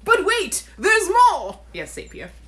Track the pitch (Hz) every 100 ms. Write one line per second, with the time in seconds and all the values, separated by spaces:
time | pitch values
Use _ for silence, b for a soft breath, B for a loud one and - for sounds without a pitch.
0 | - 453 381 466 311 - - b 339 440
1 | 359 453 494 311 - - - 170 151 -
2 | - 92 165 -